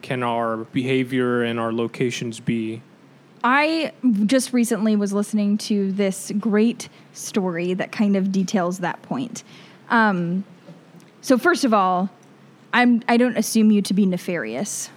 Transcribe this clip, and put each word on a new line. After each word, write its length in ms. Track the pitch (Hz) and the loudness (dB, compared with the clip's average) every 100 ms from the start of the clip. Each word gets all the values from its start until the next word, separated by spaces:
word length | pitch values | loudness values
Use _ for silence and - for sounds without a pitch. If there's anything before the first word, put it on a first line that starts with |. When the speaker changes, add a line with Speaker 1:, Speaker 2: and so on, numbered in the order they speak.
Speaker 1:
can 220 | - 127 | -6 -4
our 340 | 123 117 117 113 | -2 -2 -2 -4
behavior 840 | 113 135 127 131 123 127 123 120 | -6 -4 -2 0 0 0 0 0
and 160 | 117 117 | 0 -2
our 140 | 113 | -2
locations 640 | 113 117 - 127 117 123 113 | -2 -4 -2 -4 -4 -8 -8
be? 420 | - 117 110 113 - _ - - _ - | -4 -4 -4 -10 -16 _ -20 -20 _ -6
Speaker 2:
I 480 | 233 269 302 320 302 - 254 202 208 | 0 2 2 0 -4 -2 0 2 2
just 280 | 262 247 | 2 2
recently 420 | 247 233 214 220 208 | 0 0 0 0 0
was 160 | 202 | 0
listening 460 | 202 202 214 202 208 | -2 -2 0 0 -2
to 340 | - 208 196 | 0 -2 0
this 400 | 190 202 185 - 196 | 0 -2 -2 -6 -4
great 480 | 233 208 226 - - - - | 0 2 2 0 -12 -20 -20
story 640 | - - - 185 170 175 | -16 -6 -4 -2 -4 -4
that 180 | 185 - | -4 -4
kind 240 | - 208 196 | 0 2 2
of 160 | 190 | 2
details 460 | 190 185 202 175 185 | 0 0 0 0 -2
that 220 | 175 - | -6 -6
point. 420 | - 135 - - - - - - - | -8 -8 -8 -10 -18 -20 -20 -20 0
Um, 560 | 240 220 185 170 185 196 - - - - - - - | 2 4 2 -2 -4 -6 -16 -20 -20 -20 -20 -20 -18
so 160 | - 254 | 0 2
first 280 | 349 349 262 | 4 2 2
of 80 | |
all, 360 | 214 185 180 196 - - - - - - | 4 4 2 -2 -6 -20 -20 -20 -20 -2
I'm, 300 | 226 247 233 - | 2 4 4 2
I 80 | 240 | 2
don't 180 | 247 - | 2 0
assume 340 | 220 226 214 | 0 4 4
you 100 | 208 | 4
to 120 | 196 | 2
be 120 | 196 196 | 2 2
nefarious, 840 | 180 - 175 110 117 208 - - | 0 -4 -6 -6 -6 -6 -8 -10